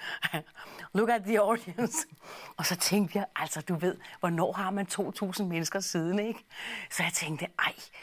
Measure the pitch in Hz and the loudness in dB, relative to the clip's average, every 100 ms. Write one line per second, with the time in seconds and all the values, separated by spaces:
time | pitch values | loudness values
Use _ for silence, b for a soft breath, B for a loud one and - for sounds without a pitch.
0 | B B - 160 - - - - - 185 | B B -2 -4 -6 -14 -16 -14 -2 2
1 | 226 233 190 220 208 233 185 175 240 - | 4 4 4 4 6 4 0 -2 0 0
2 | - - B B B B 160 - - 202 | -6 -8 B B B B 0 2 4 4
3 | 190 202 196 - 160 - 151 170 180 - | 4 0 -2 -4 -4 -4 -2 0 2 0
4 | B B 175 165 - - 190 202 190 - | B B 0 4 2 2 -2 0 -2 -2
5 | 196 - 196 185 190 165 160 196 190 175 | -2 -2 -2 0 0 0 0 -2 -2 0
6 | 165 202 214 - - B B B B - | 2 0 0 -4 -10 B B B B -2
7 | 170 - 160 156 175 - - - - B | 0 0 -2 -4 -4 -2 -2 -2 -14 B